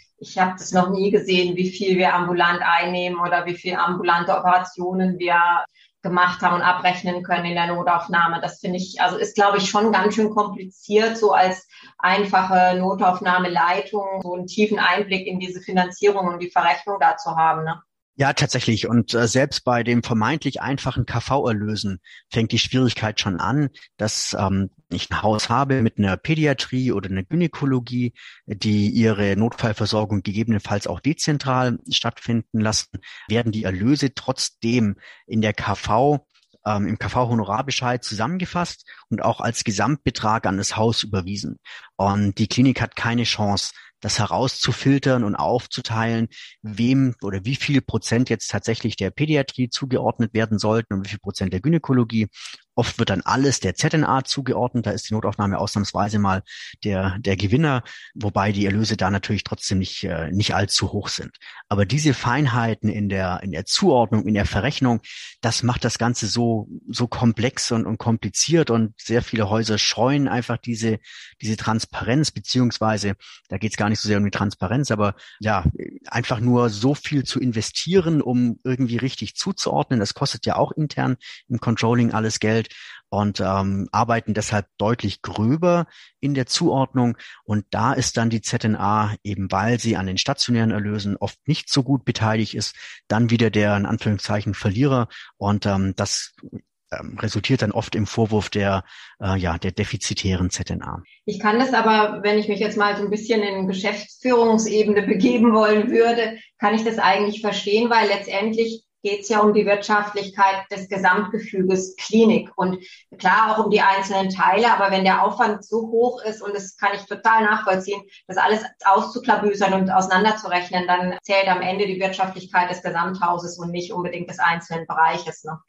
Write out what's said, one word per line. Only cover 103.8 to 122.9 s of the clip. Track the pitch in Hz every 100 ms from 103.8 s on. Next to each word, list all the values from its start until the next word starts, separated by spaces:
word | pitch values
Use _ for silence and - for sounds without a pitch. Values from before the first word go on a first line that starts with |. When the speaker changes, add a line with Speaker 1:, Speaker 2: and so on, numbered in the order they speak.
| 208 208 - - 254 240 226 220 - 214 208 208
Speaker 1:
begeben | 190 185 247 247 233
wollen | 220 214 214 240
würde, | 262 233 233 220 220 - -
kann | 208
ich | 220
das | 226 220
eigentlich | 185 196 208 214
verstehen, | 208 190 202 214 240
weil | 233 208
letztendlich | 196 - 196 220 226 226 226 _ _
geht's | 202 202 -
ja | 214
um | 214
die | 208 190
Wirtschaftlichkeit | 202 - 208 208 202 196 202 196 190 -
des | 185 190
Gesamtgefüges | 190 185 208 196 214 - 196 185 185 - -
Klinik | - 220 220 - - -
und | 185 185 - - _ -
klar | 185 208 220
auch | 214
um | 202
die | 202
einzelnen | 196 - 170 196 190
Teile, | 185 175 196 240
aber | - 196
wenn | 190
der | 190 185
Aufwand | 233 - 208 208
so | - 226 226
hoch | 226 247 240
ist, | 214 214
und | 202 202
das | - -
kann | 202
ich | 202
total | - 202 240 226
nachvollziehen, | 214 214 196 190 196 202 - - -
das | 185
alles | - 214 - -
auszuklabüsern | 196 196 - 240 - 202 208 190 190
und | 190 185
auseinanderzurechnen, | 185 185 185 214 190 185 180 180 180 180
dann | 175 180 180
zählt | - 196 190
am | 180
Ende | 180 196 190
die | 185
Wirtschaftlichkeit | 190 190 190 185 - 185 180
des | 180
Gesamthauses | 175